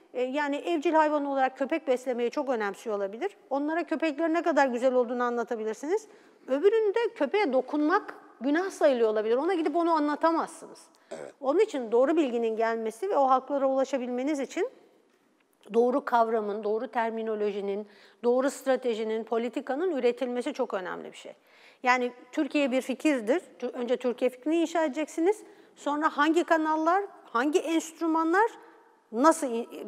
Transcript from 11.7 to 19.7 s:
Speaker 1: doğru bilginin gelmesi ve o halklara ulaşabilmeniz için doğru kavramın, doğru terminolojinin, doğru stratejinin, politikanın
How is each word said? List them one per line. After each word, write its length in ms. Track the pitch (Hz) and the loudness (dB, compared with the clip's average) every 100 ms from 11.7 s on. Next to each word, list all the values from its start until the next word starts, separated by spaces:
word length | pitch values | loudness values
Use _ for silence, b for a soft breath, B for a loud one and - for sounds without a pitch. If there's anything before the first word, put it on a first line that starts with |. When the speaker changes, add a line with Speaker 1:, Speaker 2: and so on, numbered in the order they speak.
| 285 226 | 0 0
Speaker 1:
doğru 260 | 233 269 330 | 2 4 4
bilginin 400 | 269 233 226 220 | 2 0 -2 0
gelmesi 520 | 226 226 220 - 392 | -2 -2 -6 -6 -2
ve 80 | 294 | 2
o 120 | 262 | 4
halklara 360 | 262 262 285 269 | 2 2 0 0
ulaşabilmeniz 720 | 269 262 269 247 247 269 285 | 0 0 -2 -4 -4 -2 -4
için 300 | 247 330 480 - _ _ _ _ _ _ _ _ - | -4 -4 -6 -8 _ _ _ _ _ _ _ _ -4
doğru 320 | 226 247 277 277 | 2 2 2 2
kavramın, 580 | 240 226 226 208 208 | 2 4 2 -2 -4
doğru 240 | 208 220 262 | -2 -2 -2
terminolojinin, 1000 | 254 226 226 220 214 208 196 202 202 208 B B B | -2 -2 -4 -4 -2 -2 -2 -4 -6 -8 B B B
doğru 260 | 240 254 269 | 0 2 0
stratejinin, 720 | 269 269 254 247 214 220 226 | -2 -2 -2 0 -4 -2 -4
politikanın 680 | 220 226 240 285 285 | -2 -2 -2 -6 -4